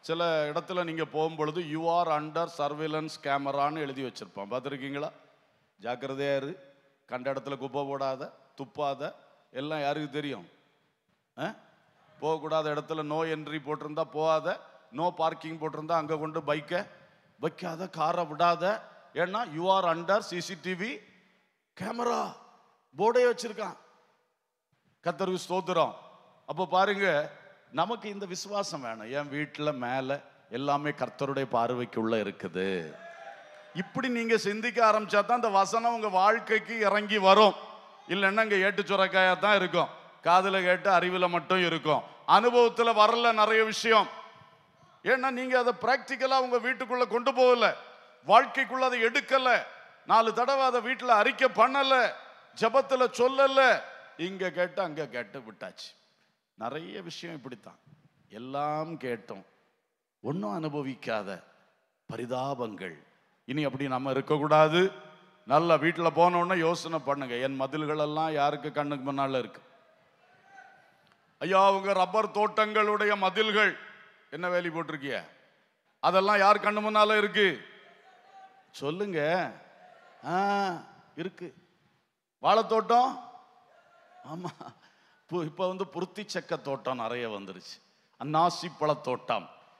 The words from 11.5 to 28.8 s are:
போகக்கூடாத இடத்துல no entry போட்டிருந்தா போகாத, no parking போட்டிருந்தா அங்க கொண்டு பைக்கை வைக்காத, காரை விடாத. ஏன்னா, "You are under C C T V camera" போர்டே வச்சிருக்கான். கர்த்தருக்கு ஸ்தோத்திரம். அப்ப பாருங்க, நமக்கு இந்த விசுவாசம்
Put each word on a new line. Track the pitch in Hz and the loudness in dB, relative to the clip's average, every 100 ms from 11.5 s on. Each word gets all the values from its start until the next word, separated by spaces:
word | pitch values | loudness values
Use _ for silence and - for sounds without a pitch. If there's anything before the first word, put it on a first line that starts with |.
| 220 _ _ _ _ _ _ | -10 _ _ _ _ _ _
போகக்கூடாத | 147 160 151 156 151 | -4 -2 -2 -2 0
இடத்துல | 147 147 160 | -4 -4 -6
no | 147 156 165 | -4 -2 -2
entry | 156 151 151 143 | -4 -6 -10 -6
போட்டிருந்தா | 151 151 151 | -8 -6 -6
போகாத, | 160 151 156 156 156 240 - - _ | -6 -2 0 0 0 -6 -10 -20 _
no | 131 175 170 | -4 -4 0
parking | 160 160 160 160 | -2 -2 -12 -8
போட்டிருந்தா | 156 151 156 | -8 -8 -2
அங்க | 165 151 156 | -2 -2 -4
கொண்டு | 156 160 | -4 -6
பைக்கை | 147 151 151 175 202 - _ _ _ _ | -4 -4 -2 -6 -6 -16 _ _ _ _
வைக்காத, | 160 - 180 165 180 | -8 -6 -10 -8 -10
காரை | 156 156 175 | -2 -2 0
விடாத. | 160 151 175 170 175 220 - - - | -4 2 2 2 0 -2 -8 -20 -14
ஏன்னா, | 143 175 202 233 151 | -4 -4 -2 -6 -4
"You | 180 | 2
are | 190 180 165 | 2 2 -2
under | 170 202 | 0 0
C | 214 175 | 0 -8
C | 165 185 | -8 -10
T | 175 | -8
V | 185 208 269 - _ _ _ _ _ _ - | -6 -6 -10 -16 _ _ _ _ _ _ -12
camera" | 190 233 240 233 208 - - _ _ _ _ 135 | -10 -4 -2 -2 -4 -10 -20 _ _ _ _ 0
போர்டே | 208 233 247 | 2 4 4
வச்சிருக்கான். | 233 233 214 202 - _ _ _ _ _ _ _ _ _ _ _ _ | 2 -6 -8 -10 -12 _ _ _ _ _ _ _ _ _ _ _ _
கர்த்தருக்கு | - 170 190 180 - | -6 -4 -2 -4 -4
ஸ்தோத்திரம். | 180 175 170 139 - - - _ _ - | -6 -2 0 0 -2 -20 -20 _ _ -14
அப்ப | 147 180 | -6 0
பாருங்க, | 185 196 202 196 147 147 - - - _ | 2 2 2 0 0 -2 -10 -20 -20 _
நமக்கு | 131 180 233 214 | -4 -4 -4 -8
இந்த | 202 196 | -12 -12
விசுவாசம் | 180 196 202 202 160 | -12 -8 -6 -6 -8